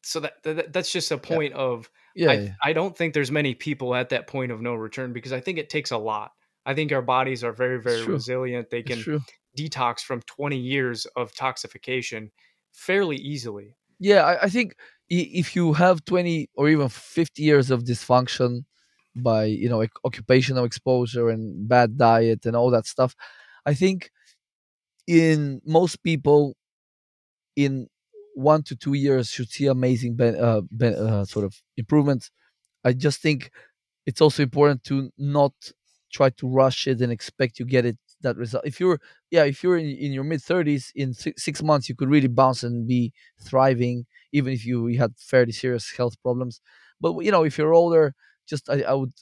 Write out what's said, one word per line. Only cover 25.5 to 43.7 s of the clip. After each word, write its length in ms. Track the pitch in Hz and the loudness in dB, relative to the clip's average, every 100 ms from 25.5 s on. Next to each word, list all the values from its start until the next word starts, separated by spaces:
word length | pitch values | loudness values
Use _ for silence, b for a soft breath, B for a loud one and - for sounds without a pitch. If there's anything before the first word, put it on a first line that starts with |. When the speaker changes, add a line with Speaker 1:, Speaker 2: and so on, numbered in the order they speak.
| 135 | -6
Speaker 2:
most 380 | - 160 175 - | 2 2 2 -2
people 540 | - 160 143 147 143 - _ _ _ _ _ _ _ _ _ - | -4 -2 4 4 4 -4 _ _ _ _ _ _ _ _ _ -2
in 320 | 139 135 - _ _ - - | 0 0 -8 _ _ -20 -20
one 280 | - 135 156 | -2 2 2
to 140 | 147 123 | 0 -8
two 180 | 143 | -4
years 340 | 139 139 131 117 | 0 2 2 0
should 200 | - 120 | -6 -10
see 160 | - 139 | -4 0
amazing 480 | 127 127 123 120 117 | 0 0 0 -2 0
ben-, 200 | 120 92 | 0 2
uh, 240 | 117 110 90 | 2 2 -2
ben-, 240 | 113 120 | -2 0
uh, 300 | 104 110 107 | 0 0 0
sort 200 | 98 - | -2 -4
of 160 | 101 - _ - | -4 -6 _ -12
improvements. 540 | 110 151 143 131 - _ _ _ _ _ | 0 2 2 0 -4 _ _ _ _ _
I 80 | 123 | 0
just 280 | 127 143 139 | 2 0 0
think 300 | 156 143 - b b b _ _ - | 0 0 -4 b b b _ _ -10
it's 140 | 113 | 4
also 220 | 156 - | 4 4
important 420 | 139 139 147 135 | 0 4 4 2
to 260 | - 139 131 _ | -2 -4 -4 _
not 340 | 139 143 143 _ - _ _ _ _ | -2 2 2 _ -20 _ _ _ _
try 180 | - 135 | 2 2
to 180 | - 127 | 2 -2
rush 380 | 127 131 123 - | 4 4 2 -2
it 140 | 123 | 0
and 120 | 123 | 0
expect 460 | 117 - _ 131 - | -2 -10 _ -4 -2
you 80 | 120 | 0
get 180 | 127 | 0
it, 140 | 120 117 _ _ | 0 -4 _ _
that 140 | 135 117 | -6 -4
result. 280 | 120 123 151 | -4 -4 -6
If 140 | - | -2
you're, 200 | 185 160 b b _ | 0 0 b b _
yeah, 140 | 170 | 4
if 180 | 143 139 | 4 2
you're 140 | 180 175 | 0 0
in, 100 | 156 | 0
in 260 | 139 143 | -6 -6
your 120 | 135 | -4
mid-thirties, 680 | 139 160 - 180 151 143 - | -4 -6 -2 0 2 -2 -4
in 180 | - 135 | -6 -6
si-, 220 | 120 - - | -4 -8 -8
six 260 | - 147 | -8 -6
months, 260 | 156 151 - | 0 0 0
you 60 | |
could 140 | 120 135 | -4 2
really 200 | 147 131 | 4 4
bounce 340 | 120 131 123 | 4 2 2
and 240 | 120 120 117 | -4 -4 -2
be 260 | 123 117 _ b _ | -2 -2 _ b _
thriving, 680 | - 131 135 | -2 2 4